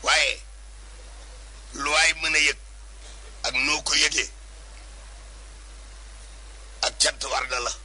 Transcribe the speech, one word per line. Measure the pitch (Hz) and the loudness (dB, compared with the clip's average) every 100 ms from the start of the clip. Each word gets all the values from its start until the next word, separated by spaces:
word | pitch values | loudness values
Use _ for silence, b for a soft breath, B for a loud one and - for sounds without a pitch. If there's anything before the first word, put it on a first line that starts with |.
Waaye | - 151 139 117 - - - - - - - - - - - - - | 8 6 6 2 -6 -14 -14 -14 -14 -14 -14 -14 -14 -14 -14 -14 -12
lu | - 143 | -4 2
waay | 151 165 | 8 8
mën | 160 160 156 | 6 4 6
a | |
yëg | 151 135 - - - - - - - - | 6 4 -4 -14 -14 -14 -14 -14 -14 -6
ak | - 127 | -2 2
noo | 135 151 | 2 2
ko | 143 151 | 2 4
yëgee, | 151 - 110 - - - - - - - - - - - - - - - - - - - - - - - - - | 6 4 0 -4 -16 -16 -16 -16 -14 -14 -16 -16 -16 -16 -16 -16 -16 -16 -14 -14 -14 -14 -16 -14 -16 -16 -16 -2
ak | - - | -2 4
cant | 147 147 139 | 2 2 -2
war | 131 127 | 0 0
na | 127 | 0
la. | 120 - | -2 -4